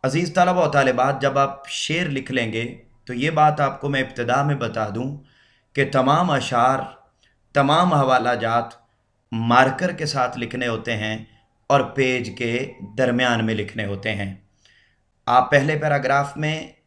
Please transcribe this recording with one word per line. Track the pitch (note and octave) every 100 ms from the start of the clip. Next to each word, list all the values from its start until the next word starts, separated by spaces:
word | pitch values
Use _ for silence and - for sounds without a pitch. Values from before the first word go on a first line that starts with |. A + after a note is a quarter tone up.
अज़ीज़ | C3 D3+ F3
तलबा | F#3 F3+ F3+
व | D#3
तालिबात, | D3 C3 A#2+ C3 C#3
जब | C#3 C#3
आप | C#3 - -
शेर | - - D#3 F3
लिख | C3+ C3
लेंगे | C3 A2+ G#2+ A#2 - _ _ -
तो |
ये | A#2+ D3
बात | D#3 D3+ D3
आपको | C#3 - C#3+
मैं | C#3
इब्तिदा | B2+ - A#2+ B2
में | C#3+ C#3+
बता | A#2 A2+ G#2+
दूँ | G#2 C3+ C#3+ - _ _ _ _ -
कि | C3+
तमाम | C#3 C3 D3+ F3+ C#3
अशार, | A2 B2 B2 C3+ - - _ _ _ _ _ C#3
तमाम | C#3 D#3+ F3+
हवाला | D3+ C3 C3 A#2+ A#2
जात | A2+ A#2 A#2+ - _ _ _ _ _
मार्कर | A2+ A#2 A#2+ C3 C3 F3+ -
के | D3
साथ | C#3 B2 B2+
लिखने | A#2 B2 B2
होते | A2+ A2
हैं | A2 G#2+ A2 A2 _ _ _ _
और | C#3 B2+ -
पेज | B2+ B2+ A2
के | - A#2 A#2 C3 - - -
दरमियान | B2+ A#2+ B2+ A#2 A2
में | A2
लिखने | G2+ A2
होते | G2+ G2 A2
हैं। | G2+ G2 F#2+ _ _ _ _ _ _ _ _ -
आप | B2 B2+
पहले | C#3+ C#3+ D3
पैराग्राफ | D3+ C#3+ C3 C#3 C#3+ -
में | D3+ D#3 D#3 _